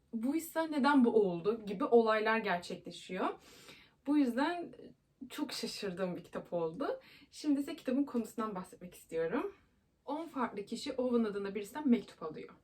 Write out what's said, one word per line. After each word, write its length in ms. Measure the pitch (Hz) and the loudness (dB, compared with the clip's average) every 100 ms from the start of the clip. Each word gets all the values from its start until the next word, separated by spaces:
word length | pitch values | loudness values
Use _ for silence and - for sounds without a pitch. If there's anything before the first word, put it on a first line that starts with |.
| _ | _
buysa 500 | 226 247 320 - 320 | -4 -2 -2 -2 -2
neden 420 | 320 294 277 285 233 | 0 2 6 6 8
bu 40 | |
oldu 560 | 214 190 170 190 226 202 | 6 4 2 0 -2 -4
gibi 180 | 185 | -2
olaylar 540 | - 233 220 214 220 226 | 6 6 6 4 4 2
gerçekleşiyor. 920 | 196 175 - 180 170 170 - 185 269 - - - - - - _ - | 2 -2 -2 -10 -12 -14 -8 -4 -2 -4 -14 -20 -20 -20 -20 _ 0
Bu 100 | 294 | 4
yüzden 580 | 254 220 330 349 - - - - _ _ 247 | 4 2 0 -2 -8 -14 -20 -20 _ _ -14
çok 220 | - 294 | -6 -6
şaşırdığım 680 | - 220 - 196 175 185 175 | -4 -6 -6 -6 -4 -4 -4
bir 60 | |
kitap 300 | - 160 - | -10 -12 -6
oldu. 460 | 170 160 175 339 523 - - - | -2 -2 -2 -4 -6 -10 -20 -20
Şimdi 300 | - 302 285 | -4 0 0
ise 140 | 285 311 | 0 -6
kitabın 280 | - 254 | 0 0
konusundan 520 | 277 240 214 - 220 190 | 2 -2 -2 -4 -4 -6
bahsetmek 400 | 180 - 180 - | -10 -14 -18 -18
istiyorum. 580 | - 165 165 254 392 - _ _ _ _ - | -6 -2 0 0 -2 -8 _ _ _ _ -8
On 220 | 302 330 | -6 -6
farklı 380 | 269 220 202 202 | -4 -4 -4 -8
kişi 280 | 233 294 | -8 -6
Owen 300 | 269 247 240 | -4 0 2
adında 320 | 220 202 196 208 | 2 -2 -6 -6
birisinden 340 | 202 302 294 | -8 -2 2
mektup 340 | 233 - - | 2 0 -10
alıyor. 300 | 160 - - - | -10 -10 -14 -18